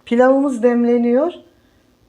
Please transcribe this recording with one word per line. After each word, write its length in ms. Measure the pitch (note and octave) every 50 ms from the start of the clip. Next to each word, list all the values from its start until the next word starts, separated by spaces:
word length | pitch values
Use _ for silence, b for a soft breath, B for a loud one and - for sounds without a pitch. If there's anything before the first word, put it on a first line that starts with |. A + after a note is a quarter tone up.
| _
Pilavımız 580 | - A#3+ A#3 B3+ C4 C4+ C#4 C#4 D4 B3+ A3+ A3
demleniyor. 720 | B3 A#3+ A#3+ A#3+ A#3 A#3+ A#3+ A#3 A#3+ A#3+ B3+ D4+ F4 F4 - - _ b b b b b b b b b _ _